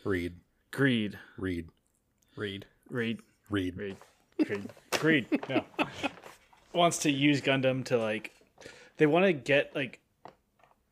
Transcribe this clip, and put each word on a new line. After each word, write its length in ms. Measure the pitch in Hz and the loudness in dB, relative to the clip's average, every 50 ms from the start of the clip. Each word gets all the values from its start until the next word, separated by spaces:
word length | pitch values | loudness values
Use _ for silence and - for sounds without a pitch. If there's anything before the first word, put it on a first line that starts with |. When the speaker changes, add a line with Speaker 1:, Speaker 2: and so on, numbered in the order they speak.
| - | -2
Speaker 1:
Reed. 300 | 107 95 87 87 87 87 87 - _ _ _ _ _ | -2 -2 0 -2 -6 -8 -14 -20 _ _ _ _ _
Speaker 2:
Greed. 480 | - 131 139 135 123 110 107 98 - - - - - | -2 0 2 2 2 0 -2 -4 -6 -12 -18 -20 -10
Speaker 1:
Reed. 320 | - 95 95 87 85 85 85 - _ _ _ _ _ _ _ _ _ _ _ _ | -6 -6 -4 -4 -6 -8 -10 -16 _ _ _ _ _ _ _ _ _ _ _ _
Speaker 3:
Reed. 300 | - 107 101 98 98 - - _ _ _ - | -10 -10 -10 -10 -12 -14 -18 _ _ _ -8
Speaker 2:
Reed. 320 | - 123 113 113 110 - - _ _ _ _ - | -6 -4 -4 -4 -4 -8 -12 _ _ _ _ -4
Speaker 1:
Reed. 260 | 101 98 92 92 90 | -4 -2 -2 -4 -6
Speaker 2:
Reed. 200 | 107 104 98 95 - - - _ _ _ _ _ - - | -8 -8 -10 -10 -12 -16 -20 _ _ _ _ _ -4 -4
Greed. 220 | - 104 - 98 - - - - _ | -2 -4 -6 -8 -12 -16 -20 -10 _
Greed. 340 | - - 151 160 160 135 107 - 311 - - - | -4 0 2 2 2 2 2 0 -4 -4 -2 -2
No. 140 | - - - - - - | -2 -2 -4 -4 -4 -6
<laughs> 920 | - 139 - - - - - - - - - - _ _ _ _ _ _ | -6 -6 -6 -6 -8 -8 -8 -12 -20 -20 -20 -20 _ _ _ _ _ _
Wants 260 | - 170 175 170 160 - | 2 2 4 4 2 2
to 120 | - 151 | 0 0
use 300 | 139 135 143 147 143 127 | 2 4 4 4 4 4
Gundam 420 | - 139 135 135 127 131 131 135 120 | 2 2 2 2 2 2 0 0 0
to, 120 | - 131 117 | 0 0 0
like, 340 | 113 107 110 107 - - - _ _ _ _ - - - - - - - _ | 0 0 -2 -4 -6 -12 -18 _ _ _ _ -20 -20 -20 -20 -20 -20 -10 _
they 80 | - 156 | 2 4
wanna 260 | 147 156 175 196 196 165 | 4 6 6 4 4 2
get, 400 | 131 - 143 139 143 - - - | 0 0 2 2 2 2 0 -4
like, 260 | 156 135 110 - - _ _ _ _ - - - _ _ _ _ _ _ _ _ _ _ _ | -6 -6 -6 -10 -16 _ _ _ _ -20 -20 -20 _ _ _ _ _ _ _ _ _ _ _